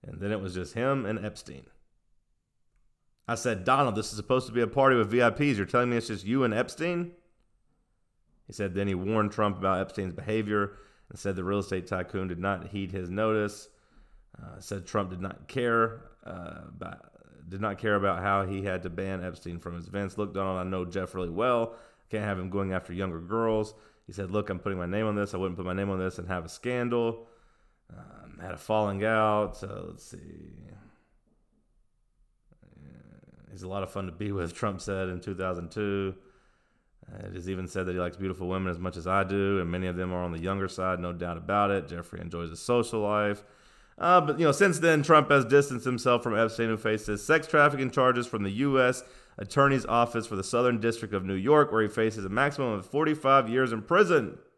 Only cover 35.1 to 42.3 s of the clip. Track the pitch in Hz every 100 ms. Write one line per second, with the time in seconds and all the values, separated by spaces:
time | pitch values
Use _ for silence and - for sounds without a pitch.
35.1 | 90 95 92 92 87 85 107 104 101 95
36.1 | 92 - _ _ _ _ _ _ _ -
37.1 | 92 98 92 87 92 90 98 92 90 87
38.1 | 87 95 90 90 95 95 85 90 87 82
39.1 | 98 92 98 98 98 85 90 92 87 92
40.1 | 90 90 82 87 98 95 - 92 90 87
41.1 | 87 87 82 82 101 101 98 73 85 85
42.1 | 85 85